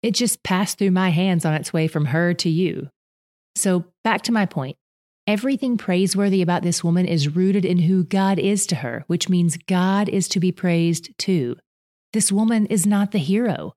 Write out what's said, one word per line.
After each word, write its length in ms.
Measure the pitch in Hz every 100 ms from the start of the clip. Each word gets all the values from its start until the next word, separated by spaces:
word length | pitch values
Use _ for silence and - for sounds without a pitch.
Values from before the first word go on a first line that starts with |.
It 100 | 220
just 320 | 196 240 -
passed 340 | - 185 202 -
through 140 | 196
my 180 | 185 185
hands 340 | 165 190 175
on 100 | 156
its 200 | 156 -
way 160 | 165 160
from 160 | 160 147
her 280 | 156 175 170
to 140 | 175
you. 400 | 160 185 - 143 _ _ _ _ _ _ -
So 260 | 202 180 170 _
back 200 | 220 220
to 80 | -
my 140 | 233 190
point. 320 | - 131 - _ _ _ _ -
Everything 500 | 208 247 277 262 240
praiseworthy 640 | - 180 190 190 202 190
about 220 | 175 175
this 220 | 175 165 170
woman 200 | 170 180
is 300 | 170 147 160
rooted 300 | 185 196 185
in 140 | 180
who 260 | 165 190 170
God 340 | 190 190 190
is 260 | 196 202 -
to 100 | 156
her, 260 | 135 117 -
which 200 | 170 -
means 300 | 180 170 160
God 500 | - 185 185 196 208
is 220 | 196 175
to 100 | 196
be 140 | 180
praised 560 | 175 180 170 170 165 - -
too. 400 | - 180 120 - _ _ _ _ _
This 180 | 220 -
woman 340 | 196 220 226 208
is 180 | 214 180
not 260 | 208 202
the 80 | 185
hero. 540 | 143 196 240 156 90